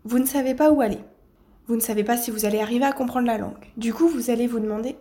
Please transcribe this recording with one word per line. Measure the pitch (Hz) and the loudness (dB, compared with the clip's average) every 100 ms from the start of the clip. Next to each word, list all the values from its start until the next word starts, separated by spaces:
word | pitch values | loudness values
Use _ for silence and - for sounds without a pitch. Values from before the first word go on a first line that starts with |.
vous | 220 247 | -2 0
ne | |
savez | 262 285 262 | 0 0 0
pas | 262 302 | 4 4
où | 277 | 4
aller. | 220 - - _ _ _ _ _ - | 2 -2 -10 _ _ _ _ _ -4
Vous | 226 | -2
ne | |
savez | 226 208 | 0 0
pas | 208 240 | 0 0
si | 240 | -2
vous | 214 | -2
allez | 208 214 | -2 0
arriver | 214 240 | 0 0
à | 277 | 0
comprendre | 269 247 254 240 | 0 -2 0 0
la | 214 | 0
langue. | 202 - - 226 | -4 -12 -16 -6
Du | 226 | -4
coup, | 220 330 | 2 2
vous | 269 240 | 2 0
allez | 233 | 0
vous | 240 233 | 0 -2
demander, | 214 214 247 - | -2 -4 -6 -8